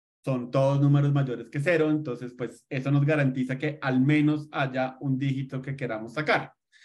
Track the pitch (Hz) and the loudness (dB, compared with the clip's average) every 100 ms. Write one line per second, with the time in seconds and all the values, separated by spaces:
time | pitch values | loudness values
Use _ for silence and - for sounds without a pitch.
0 | _ _ - 127 120 139 135 143 143 143 | _ _ -4 -4 -2 0 2 4 4 4
1 | 143 143 135 113 117 147 143 165 156 151 | 4 2 0 -4 -6 -2 2 2 2 0
2 | 135 120 123 - 120 - _ 135 139 143 | -2 -8 -10 -8 -10 -10 _ -4 2 2
3 | 143 151 131 127 127 127 147 143 135 127 | 4 2 0 0 -4 -4 -4 -4 0 2
4 | 135 151 147 151 - 160 131 127 131 - | 4 4 4 0 -4 -4 -4 -2 -4 -4
5 | 139 131 139 135 131 127 139 135 120 110 | -4 -2 -2 -4 -6 -8 -8 -8 -6 -6
6 | 113 151 220 196 - _ _ _ | -6 -4 0 -2 -2 _ _ _